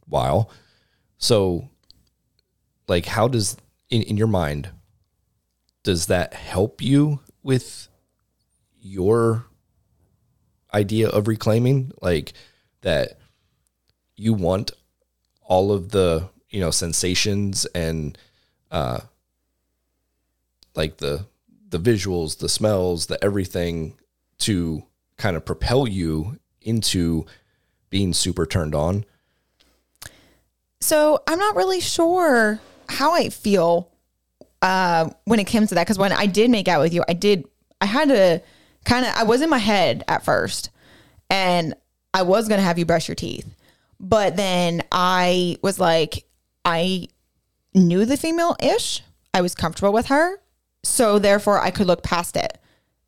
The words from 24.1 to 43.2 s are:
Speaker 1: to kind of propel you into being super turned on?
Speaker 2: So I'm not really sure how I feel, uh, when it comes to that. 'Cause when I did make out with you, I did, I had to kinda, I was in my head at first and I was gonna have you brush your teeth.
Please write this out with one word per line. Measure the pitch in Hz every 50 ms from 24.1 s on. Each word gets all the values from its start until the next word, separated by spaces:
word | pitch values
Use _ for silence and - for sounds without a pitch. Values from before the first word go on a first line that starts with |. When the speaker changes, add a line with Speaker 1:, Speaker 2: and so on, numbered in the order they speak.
| _ _ _ _ _
Speaker 1:
to | - - 117 104 90 85 82 78 73 - _ _ _ _ _ _
kind | - - 104 87
of | 78 -
propel | - 85 - - - 117 135 143
you | 117 95 95 85 80 78 78 78 107 139 - _ _ _ _
into | - 107 117 113 104 - - 92 85 82 82 80 - - - _ _ _ _ _ _ _ _ _ _ -
being | - 98 101 90 82
super | - - 92 85 - 82
turned | - - 95 80 78 73
on? | 73 76 85 95 104 110 _ _ _ _ _ _ _ _ _ _ _ _ _ _ _ _ _ _ - - - - _ _ _ _ _ _ _ _ _ _ _ _ -
Speaker 2:
So | - - 320 302 302 302 302 - -
I'm | 302 320 349
not | 403 427 403
really | 359 381 381 370 359
sure | - - - - 330 330 359 370 349 311 254 233 220 214 214 214 - - - _ -
how | - - - 262 311 349
I | 330 - -
feel, | - - - 214 196 190 165 170 170 175 180 _ _ _ _ _ _ _ _ _ _ _ - _ _ -
uh, | - 185 185 185 185 175 170 165 165 160 - _ -
when | 202 233 220
it | 196
comes | - - 220 214 208
to | 185
that. | 170 175
'Cause | - 220
when | 185 196 196
I | 175 - 208
did | 202 180 202 226 240
make | 240 208 175
out | 185 175 151
with | 143 170 170
you, | 170 -
I | - 175
did, | 170 196 208 202 175 - - _ _ _ _ _ -
I | 196
had | 202 208 277 311 277
to | 277 208 190 180 165 175 - _ _ _ _ _ _ _ -
kinda, | - 240 247 254 214 -
I | - 233
was | 208 233 262
in | 302 330
my | 294
head | 247 202 220 208 196 175 135 113 - -
at | - 165 - -
first | - 139 92 85 - - - - - _ _ _ - - - _ _ _ _ _ -
and | 190 196 190 180 180 175 165 151 - _ _ _ _ _ _ _ -
I | 185 185
was | 175 190 226 226
gonna | 214 214 196
have | 196 175 170 175
you | 170
brush | 165 170 165 -
your | - 165
teeth. | -